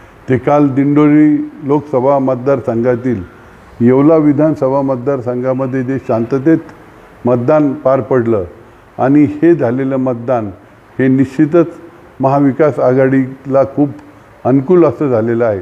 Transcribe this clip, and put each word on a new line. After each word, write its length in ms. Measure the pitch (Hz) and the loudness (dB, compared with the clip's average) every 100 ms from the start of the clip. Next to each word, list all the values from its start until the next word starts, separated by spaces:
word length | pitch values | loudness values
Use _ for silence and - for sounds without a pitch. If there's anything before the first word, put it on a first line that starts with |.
| - - - | -20 -12 -4
ते 100 | 120 | -2
काल 300 | 147 147 143 | 2 2 2
दिंडोरी 800 | 131 143 147 147 151 151 147 - - | 0 0 2 4 4 4 2 -4 -10
लोकसभा 560 | 139 147 147 131 131 139 | -4 -2 -2 -2 0 0
मतदारसंघातील, 1040 | 131 127 131 135 123 117 127 120 127 104 85 - - - - - | 0 -2 -2 -2 -2 -2 0 -2 -2 -6 -8 -18 -20 -20 -16 0
येवला 360 | 120 131 147 160 | 2 4 4 4
विधानसभा 640 | 147 139 156 147 131 139 | 2 2 0 0 -2 -2
मतदारसंघामध्ये 1000 | 135 127 131 135 117 123 127 131 135 131 | -2 -4 -4 -4 -4 -4 -2 -2 -4 -4
जे 160 | 123 135 | -6 -6
शांततेत 600 | - 113 113 139 143 160 - - - - - - | -4 -2 -2 -2 0 0 -2 -20 -20 -20 -20 -6
मतदान 480 | 123 123 123 156 143 | -2 0 2 0 0
पार 280 | 127 131 135 | -2 0 0
पडलं 440 | 107 131 113 107 87 - - - - - | 0 -2 0 -2 -4 -12 -20 -20 -16 -4
आणि 260 | 127 147 | 0 2
हे 300 | 143 - 165 | 2 2 2
झालेलं 420 | 160 120 131 135 135 | 2 0 -2 -4 -2
मतदान 540 | 131 117 120 120 104 95 - - - - | -4 -4 -4 -4 -4 -12 -20 -20 -12 -2
हे 100 | 131 | 0
निश्चितच 580 | 131 135 - 151 170 160 - - - - - | 2 0 0 2 2 0 -4 -20 -20 -20 -4
महाविकास 580 | 135 143 139 120 151 143 | 0 2 0 2 0 0
आघाडीला 880 | 127 131 135 135 131 135 139 135 | 0 2 2 0 -2 -8 -2 0
खूप 240 | 135 - 147 - - - - - | 0 -2 -4 -4 -20 -20 -20 -8
अनुकूल 400 | 120 139 139 180 | -2 0 2 2
असं 240 | 156 - 147 | 2 0 -2
झालेलं 360 | 113 113 117 | 0 0 0
आहे. 160 | 117 98 | -2 -2